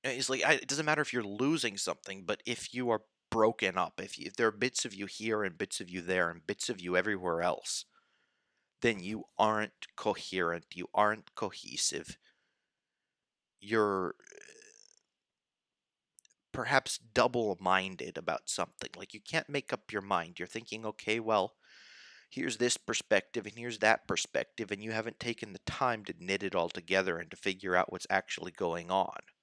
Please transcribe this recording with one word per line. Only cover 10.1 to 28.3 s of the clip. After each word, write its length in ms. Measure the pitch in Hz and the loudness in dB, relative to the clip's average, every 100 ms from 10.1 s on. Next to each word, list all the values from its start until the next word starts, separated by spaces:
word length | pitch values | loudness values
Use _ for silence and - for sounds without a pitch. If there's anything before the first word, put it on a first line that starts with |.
| 98 - 92 85 85 _ | -2 -4 0 0 -2 _
you 140 | 87 87 | -12 -2
aren't 400 | - 104 110 - | 4 4 2 -8
cohesive. 840 | - 101 - - - - 78 - - _ _ _ _ _ _ _ _ _ _ _ _ _ _ | -6 -6 -6 -10 -2 -2 -2 -8 -16 _ _ _ _ _ _ _ _ _ _ _ _ _ _
You're, 560 | 101 113 104 95 90 - | 0 4 4 2 -2 -6
uh, 200 | 50 50 - - - 55 50 - _ _ _ _ _ _ _ _ _ _ _ - _ _ _ | -18 -20 -20 -20 -20 -20 -20 -20 _ _ _ _ _ _ _ _ _ _ _ -20 _ _ _
perhaps 460 | - 120 139 - - | -6 2 2 2 -8
double-minded 1200 | 113 123 120 123 107 87 92 95 95 90 85 - | 0 4 6 4 0 0 4 4 2 -8 -8 -6
about 300 | 87 - - | -4 -4 -4
something. 400 | - 87 - - - | -4 -4 -4 -12 -12
Like, 180 | 110 | -14
you 60 | 110 | -16
can't 280 | - 160 151 | -4 -4 -2
make 240 | 143 - | -6 -4
up 200 | 127 - | -6 -4
your 100 | 104 | -6
mind. 360 | 98 92 85 87 | 0 -2 -2 -10
You're 100 | 90 | -8
thinking, 360 | 113 117 110 | -8 -8 -8
'Okay, 360 | 110 - - 113 | -8 -6 -2 0
well, 360 | 110 107 95 _ _ - - - - - _ | 4 4 2 _ _ -20 -20 -20 -20 -20 _
here's 280 | 127 - 110 | -6 -4 0
this 180 | 120 - | 0 0
perspective 680 | - 117 - 101 - 120 101 | -2 -4 2 2 2 -8 -8
and 100 | 110 | -10
here's 200 | 120 107 | -10 2
that 280 | 107 110 - | 4 4 0
perspective,' 640 | 90 - 65 - - 101 | -4 0 -2 -4 -6 -4
and 100 | 101 | -4
you 100 | 110 | -2
haven't 280 | 110 113 - | -4 -4 -6
taken 320 | 120 117 110 | -6 -6 -8
the 80 | 92 | -8
time 440 | - - 127 113 95 | -8 0 0 0 -6
to 80 | 85 | -10
knit 240 | 87 95 | -2 -2
it 120 | 98 | 0
all 140 | 90 85 | 0 0
together 480 | - 82 92 95 85 | -2 2 2 2 -2
and 120 | 82 | -6
to 60 | 90 | -6
figure 400 | 101 92 95 90 | -4 -4 2 2
out 160 | - | 2
what's 140 | 92 - | -2 0
actually 420 | 95 - | 0 0